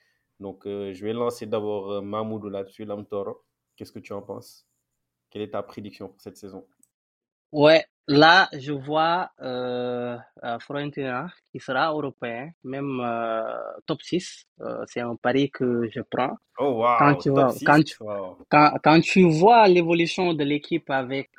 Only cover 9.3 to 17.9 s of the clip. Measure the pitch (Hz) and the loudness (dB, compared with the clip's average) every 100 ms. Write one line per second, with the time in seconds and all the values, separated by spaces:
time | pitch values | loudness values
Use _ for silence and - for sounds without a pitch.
9.3 | _ 131 127 123 123 123 123 120 120 - | _ -10 -6 -6 -6 -6 -6 -8 -10 -16
10.3 | _ 120 117 - 143 147 143 135 127 175 | _ -10 -8 -8 -8 -8 -6 -6 -6 -8
11.3 | - _ 135 - 131 160 151 139 - 120 | -14 _ -14 -6 -2 -2 -2 -6 -8 -10
12.3 | 117 151 - 131 135 143 131 120 117 113 | -8 -12 -16 -12 -8 -6 -6 -4 -4 -4
13.3 | 113 113 117 107 - - 147 - 180 - | -4 -6 -8 -10 -12 -10 -10 -6 -6 -6
14.3 | - _ - 117 117 113 120 120 117 127 | -16 _ -14 -12 -10 -10 -10 -10 -6 -2
15.3 | 131 139 - 127 120 113 120 - - 123 | 0 -2 -2 -2 -2 -4 -8 -8 -4 -4
16.3 | 220 _ - 139 113 120 117 143 143 147 | -6 _ -4 -2 0 2 4 4 2 2
17.3 | 139 131 - 147 147 151 | 2 2 2 4 4 4